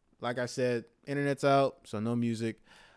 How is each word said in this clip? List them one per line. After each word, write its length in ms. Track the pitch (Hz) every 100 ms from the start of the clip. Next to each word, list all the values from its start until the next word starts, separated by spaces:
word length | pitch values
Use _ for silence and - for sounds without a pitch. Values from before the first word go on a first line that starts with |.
| _ _
Like 180 | 120 123
I 80 | -
said, 380 | - 123 120 110 _ -
internet's 380 | 143 143 139
out, 360 | 143 139 135 -
so 160 | - 107
no 140 | 110
music. 480 | 120 120 110 113 107 _ - -